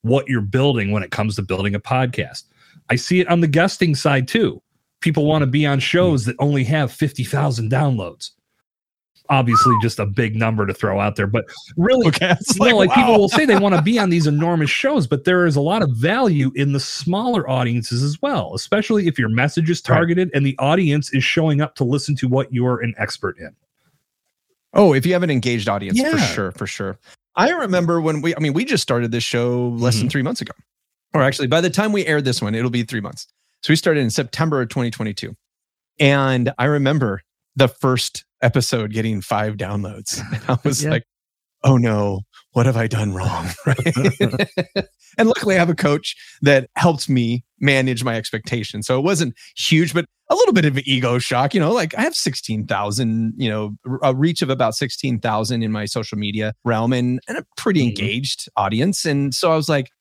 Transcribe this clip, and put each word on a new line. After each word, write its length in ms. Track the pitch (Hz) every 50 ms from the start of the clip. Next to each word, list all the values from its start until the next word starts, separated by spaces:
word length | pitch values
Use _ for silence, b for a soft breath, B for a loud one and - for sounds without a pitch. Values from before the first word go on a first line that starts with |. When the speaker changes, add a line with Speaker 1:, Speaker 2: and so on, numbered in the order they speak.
Speaker 1:
what 260 | - 113 127 139 131 -
you're 120 | 131 117
building 520 | 104 98 95 127 135 143 135 117 101 101
when 100 | 104 104
it 80 | 95 -
comes 240 | - - 107 107 101
to 60 | 98
building 320 | 95 92 95 92 98 101 101
a 60 | 101
podcast. 640 | - - 131 127 131 123 123 - 82 - - - - b b b b b b b b -
I 60 | 123
see 220 | 120 - - 180 185
it 60 | 180 -
on 120 | 170 170
the 80 | 170 156
guesting 460 | 139 160 170 190 - - 185 170 147
side 320 | 131 - 151 139 135 127 -
too. 340 | - 226 214 113 - - _ _ _ _ _ _ _ _
People 260 | - 165 151 160 147
wanna 200 | 151 156 156 147 131
be 180 | 123 147 151
on 140 | 143 143 135
shows 440 | - - - 175 180 180 156 127 101
that 100 | 120 - -
only 240 | 139 147 147 139 131
have 280 | 107 151 156 143 120
fifty 320 | - - 156 147 - - 120
thousand 480 | - - 139 147 147 123 113 113 107
downloads. 580 | 127 131 151 143 127 107 92 85 - _ - - _ _ _ _ _ _ _ _ _ _ _ _ _ _ _ _ _ _ _ -
Obviously, 440 | 143 131 127 117 117 107 - 127 117 107
just 160 | 107 117 - -
a 80 | 104
big 300 | 101 98 - 117 110 107
number 280 | 110 113 113 113 107 101
to 80 | 98
throw 280 | 92 - - 101 98 98
out 160 | 101 104 98
there, 100 | - 101
but 180 | 98 104 117 110 B B B B B B
really, 300 | 165 175 226 262 254 220
Speaker 2:
Okay, 240 | 165 151 - 180 185
it's 280 | 175 - - - - 190
Speaker 1:
no, 60 | 220
Speaker 2:
like, 240 | 247 240 208 190 175
Speaker 1:
like, 60 | -
people 180 | 240 254 247
Speaker 2:
wow. 60 | 226 214
Speaker 1:
will 100 | 202 190
say 160 | 208 277 311
they 140 | 269 208 190
wanna 240 | 196 202 190 165
be 160 | 151 196 240 233
Speaker 2:
<laughs> 0 |
Speaker 1:
on 100 | 202 185
these 180 | 170 170 156
enormous 440 | 151 147 147 165 170 175 160 151 143
shows, 360 | - - - 269 302 254 147
but 180 | 123 147 131 -
there 200 | 180 180 180 175
is 100 | 170 143
a 60 | 143
lot 220 | 143 160 196 226
of 80 | 196 143
value 600 | 120 110 123 165 208 254 269 208 165 143 135 135 -
in 180 | 123 139 143
the 80 | 139 139
smaller 680 | 135 - - - - 170 180 196 226 247 247 196 -
audiences 560 | - 135 127 123 117 120 120 107 - 120 120
as 200 | 135 147 147 -
well, 300 | - 277 269 165 92 - 87
especially 520 | 95 - - 202 220 208 - 226 208 190
if 120 | 170 139 -
your 100 | 120 110
message 400 | 110 117 131 147 - 175 160 160
is 140 | 175 - -
Speaker 2:
Right. 100 | - 165
Speaker 1:
targeted 340 | 156 170 170 170 180 185 170
and 140 | - - 139
the 100 | 135 131 -
audience 540 | 131 139 156 190 190 151 143 151 139 -
is 120 | - 135 123
showing 360 | - - 170 160 160 147 139
up 140 | 151 - _
to 100 | - 139
listen 320 | 120 135 143 - - 147
to 100 | 123 - 127
what 220 | 123 135 135 - 131
you're 260 | 120 123 127 123 117
an 140 | 117 117 101
expert 400 | - 107 - - - - 95 90 _
in. 120 | 101 - _ _ _ _ _ _ _ _ _ _ _ _ _ _ _ _ _ _ _ _ _ _ _ _
Speaker 2:
Oh, 220 | - - 208 175 139
if 100 | 135 -
you 80 | 170
have 100 | 180 175
an 80 | 180 165
engaged 380 | 143 123 - 127 120 117 98 104
audience, 320 | 101 101 101 95 - 240
for 60 | 262 302 320
Speaker 1:
Yeah. 100 | 302 180
Speaker 2:
sure, 260 | 98 85 - 101 92
for 140 | 92 - 110
sure. 320 | 98 - - 104 95 98 - b b b b _ _ _
I 140 | - 202 277
remember 500 | 349 339 269 202 180 180 175 165 170 170
when 220 | 156 160 156 151
we, 120 | 143 170 170
I 40 | -
mean, 120 | 156 147 135
we 100 | 165 254
just 180 | 294 269 180
started 300 | - - 131 120 120 113
this 120 | 117 120 117
show 440 | - - 120 120 123 123 123 123 120 117
less 200 | 117 120 120 113
than 80 | 107 107
Speaker 1:
Mm-hmm. 60 | 123
Speaker 2:
three 120 | - 143
months 180 | 127 - - -
ago. 120 | 127 - - _ _ _ _ _ _ _ _ _ _ _
Or 100 | - 156
actually, 260 | 131 139 131 - 143 127
by 120 | 147 165
the 100 | 170 180
time 220 | - 190 214 220
we 120 | 208 202 165
air 160 | 156 156 147
this 180 | 139 131 120 -
one, 120 | 113 104 107
it'll 160 | 113 120 127
be 120 | 120 123
three 180 | 113 - - 110
months. 260 | 101 - - - - _ _ _ _ _ _ _
So 100 | - -
we 40 | 156
started 240 | 160 - 180 156 147
in 100 | 131 113
September 500 | 110 - 135 117 - - 160 165 147 135
of 60 | 123 110
twenty 200 | - 139 123 120
twenty-two. 460 | 110 - 110 107 98 - - 107 113 _ _ _ _ _ _ _ _ _ _ _ _ -
And 520 | 151 139 143 139 139 131 131 123 120 131 - -
I 60 | 123
remember 560 | 143 147 147 139 135 151 151 131 107 98 95 _ _ _ _ _ _ _
the 120 | 131 135 120
first 560 | - _ - 131 127 123 - - _ - _ _ _ _
episode 500 | - 120 - 135 120 - - 117 107 107
getting 280 | 107 113 110 113 110 98
five 360 | - - 113 104 107 107 107
downloads. 640 | 101 95 92 104 104 101 95 - - 101 - - - -
<laughs> 60 | -
And 80 | - 110 - -
I 100 | 131 123 _
was 200 | 147 135 - 147
Speaker 1:
Yeah. 60 | 151
Speaker 2:
like, 140 | 156 117 - _ _ _ _ _ _ _ _ _ _ _ -
"Oh 120 | 139 135
no, 440 | 123 120 117 107 104 101 101 95 95 101 _ b b b _
what 140 | _ 120 120
have 100 | 131 123
I 100 | 113 113 110
done 260 | 120 110 107 101 95
wrong?" 340 | 92 92 - - - 82 92 85
<laughs> 100 | - -
Right? 280 | 151 131 - 127 165 - 127 135 131 127 -
Speaker 1:
<laughs> 680 | 202 127 127 131 170 - _ - 175 - _ 202 190 _ _ b b b b
Speaker 2:
And 100 | - 226
luckily 300 | 220 247 - - 208 190
I 20 | 180
have 120 | 175 170
a 40 | 160
coach 400 | - - 147 147 139 - - - B B B B B
that 280 | - 143 143 135 123 - _
helped 320 | - - 175 160 139 - -
me 340 | 135 127 117 113 120 123 - _ _ _
manage 460 | 131 143 139 135 131 131 127 113 127
my 100 | 127 117
expectations. 720 | 113 107 - - 107 - - - 117 104 - - 104 107
So 100 | - 127 135
it 40 |
wasn't 320 | 139 180 202 151 165 120 B B B B B
huge, 360 | - - - 165 156 170 -
but 120 | 127 175 170 _ _ _ _ _
a 40 | -
little 160 | 392 494 415
bit 120 | 226 190 156
of 120 | 151 135
an 80 | 139 131
ego 320 | 139 131 127 123 117 120 123
shock, 360 | 117 - 131 123 135 147 -
you 40 | 196
know, 120 | 156 156
like, 200 | 220 247 165 160 - -
I 40 |
have 120 | 240 330 330
sixteen 520 | - - 240 - - - - 110 107 101
thousand, 680 | - 107 98 104 104 101 117 127 113 110 113 113 113 107
you 120 | - 139 113
know, 280 | 107 107 107 107 104 - _
r-, 140 | 123 131 127 -
a 100 | 135 127
reach 280 | 131 143 170 165 -
of 80 | 156 131
about 260 | 135 127 123 110 110
sixteen 420 | - 143 127 - - - 135 120 104
thousand 460 | - 117 107 107 107 101 123 113 113
in 80 | 110
my 140 | 110 107 104
social 320 | 101 - 120 104 - - 104
media 360 | 104 101 101 107 107 107 110 _ _
realm 280 | 120 117 110 113 120
and, 260 | 127 123 123 123 127 127 _
and 120 | - 226 -
a 60 | - _ _
pretty 240 | - - 240 190 156
Speaker 1:
Mm-hmm. 80 | 131 120
Speaker 2:
engaged 600 | 104 95 101 - 104 123 139 135 - - - - _
audience. 480 | 113 98 98 107 113 143 190 196 - -
And 300 | 165 143 143 139 139 123
so 160 | - - 170
I 60 | 160
was 120 | 156 147 -
like 220 | 156 139 127 - _ _